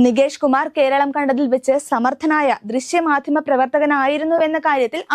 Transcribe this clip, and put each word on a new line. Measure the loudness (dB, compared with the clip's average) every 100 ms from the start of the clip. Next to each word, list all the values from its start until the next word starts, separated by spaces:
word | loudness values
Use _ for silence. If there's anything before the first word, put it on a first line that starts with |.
നികേഷ് | -2 2 0 0
കുമാർ | 0 0 -2 0
കേരളം | 2 2 0 -2
കണ്ടതിൽ | -2 0 0
വെച്ച് | 0 0 -2 0
സമർത്ഥനായ | -2 0 0 2 0 0 -2 -2
ദൃശ്യമാധ്യമ | -6 -2 -2 0 0 0 -2 0
പ്രവർത്തകനായിരുന്നു | 0 0 0 0 0 0 0 0 0 0
എന്ന | 0 0
കാര്യത്തിൽ | 0 -2 -4 -2